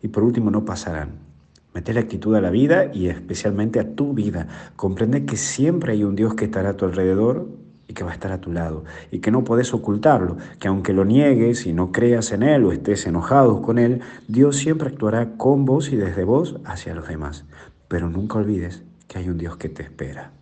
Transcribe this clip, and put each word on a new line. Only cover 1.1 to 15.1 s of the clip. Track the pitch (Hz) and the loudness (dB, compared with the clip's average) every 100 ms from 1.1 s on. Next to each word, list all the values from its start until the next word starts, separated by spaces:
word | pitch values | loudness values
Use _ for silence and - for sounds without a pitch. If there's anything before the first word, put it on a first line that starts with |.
| - - - _ _ _ | -12 -20 -20 _ _ _
Meté | 90 - | -10 -4
la | 113 | -2
actitud | 113 90 107 107 | -2 -4 2 2
a | |
la | 90 | 2
vida | 98 143 175 185 | 2 4 4 2
y | 104 90 | 0 -2
especialmente | 85 - 90 107 98 110 113 | -4 -8 -4 -2 0 0 0
a | - - | -2 -4
tu | 143 | -2
vida. | 127 104 - - - - - | -2 -2 -4 -8 -12 -18 -6
Comprende | 98 95 113 139 | -4 0 0 0
que | 139 - | -2 -4
siempre | - - 143 175 135 | -6 0 2 2 0
hay | 107 | 0
un | 104 98 | 0 2
Dios | 110 | 0
que | 110 107 | 0 -2
estará | 101 95 | -2 -2
a | 98 | -2
tu | |
alrededor | 95 87 92 95 113 156 180 - - - _ | -2 0 2 4 2 0 -6 -14 -20 -20 _
y | |
que | 87 87 | -10 -8
va | |
a | |
estar | 85 95 | -8 -8
a | 92 | -6
tu | 87 | -6
lado, | 85 82 78 78 - - | -4 -4 -6 -12 -18 -10
y | 90 | -4
que | 107 | 0
no | 110 | 0
podés | 113 117 123 | 2 2 2
ocultarlo, | 117 - 104 156 131 90 85 - - | -2 -2 2 4 4 2 -4 -10 -6
que | 98 | -2
aunque | 98 92 | 0 2
lo | 95 | 2
niegues | 98 123 147 123 117 117 90 | 6 6 6 6 4 2 -2
y | |
no | 85 90 | 0 0
creas | 110 120 120 110 | 2 4 4 0
en | 104 | 0
Él | 131 147 | 4 4
o | 104 | 4
estés | 82 - 101 92 | 2 -2 -2 0
enojado | 85 82 139 127 104 | -2 2 6 6 4
con | - 117 | 0 2
Él, | 120 123 - - - | 2 0 -6 -18 -4
Dios | 113 139 139 | 4 4 4
siempre | 156 156 139 | 0 -2 -2
actuará | - 107 | -2 -2